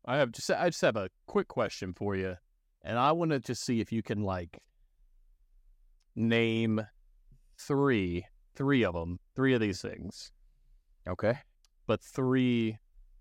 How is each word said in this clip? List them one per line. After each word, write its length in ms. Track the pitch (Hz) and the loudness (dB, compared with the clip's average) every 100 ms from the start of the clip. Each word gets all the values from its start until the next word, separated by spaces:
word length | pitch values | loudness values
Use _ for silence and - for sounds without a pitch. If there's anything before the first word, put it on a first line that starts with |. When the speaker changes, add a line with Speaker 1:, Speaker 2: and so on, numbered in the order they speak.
Speaker 1:
I 140 | - 135 | -2 0
have 120 | 127 | 0
just, 200 | - - | -2 -2
I 180 | 190 180 | 0 0
just 140 | - | 2
have 140 | 160 110 | 0 0
a 120 | 95 - - | -4 -10 -4
quick 220 | 208 - | -4 -2
question 460 | - 107 - 95 | -2 -2 -4 -8
for 200 | 87 101 | -4 -4
you. 220 | 98 95 90 _ _ _ _ | -2 -4 -8 _ _ _ _
And 160 | - 117 | -6 0
I 140 | 135 | 2
wanna 280 | 170 165 139 | 2 0 -2
just 240 | 117 120 | -4 -6
see 160 | - 117 | -2 -2
if 120 | 104 | 0
you 100 | 113 | -4
can, 180 | - 104 | -4 -4
like, 400 | 101 92 87 - - _ _ _ _ _ _ _ _ _ _ _ _ _ _ | -2 -4 -8 -16 -20 _ _ _ _ _ _ _ _ _ _ _ _ _ _
name 680 | - 113 117 117 113 113 107 107 _ _ _ - - _ - | -2 2 2 2 2 2 0 -4 _ _ _ -20 -20 _ -14
three 680 | - 139 143 113 92 87 - - _ - | -2 2 4 2 0 -2 -6 -16 _ -4
three 240 | 139 139 | 2 4
of 100 | 101 | 4
'em, 240 | 85 85 90 - | 0 -4 -8 -8
three 200 | - 135 | 0 2
of 60 | 127 | 4
these 180 | 107 92 | 2 -2
things. 520 | 98 - 196 - - - - _ _ - _ _ - | -8 -10 -12 -14 -20 -20 -20 _ _ -20 _ _ -10
Speaker 2:
Okay. 300 | 90 104 123 - _ _ _ - | -2 0 -2 -8 _ _ _ -2
Speaker 1:
But 160 | 110 | -2
three 760 | - - 131 131 127 120 113 110 _ - - - | -2 -4 2 4 4 2 0 -4 _ -20 -20 -20